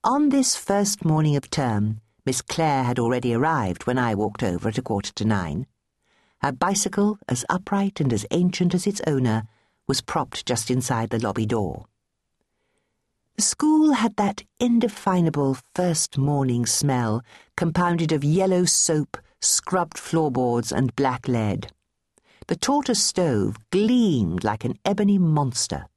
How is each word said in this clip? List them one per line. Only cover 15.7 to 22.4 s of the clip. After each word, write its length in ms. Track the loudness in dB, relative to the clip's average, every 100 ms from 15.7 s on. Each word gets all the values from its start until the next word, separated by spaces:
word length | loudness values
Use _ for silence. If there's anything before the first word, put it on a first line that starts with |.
| -2
first 420 | -2 0 -2 -2
morning 480 | 0 2 0 0 0
smell, 580 | 0 0 0 0 -2 -4 -20 _ -4
compounded 560 | -2 0 0 0 0
of 120 | 0
yellow 420 | 2 2 2 2 2
soap, 520 | 2 2 0 -2 -8 _ _
scrubbed 580 | -2 -2 -2 -2 -2 -8
floorboards, 720 | -4 0 0 0 0 0 -2
and 240 | -2 -2 0
black 320 | -2 -2 -2
lead. 440 | 0 0 -2 -6 _ _ _ _ _ _ _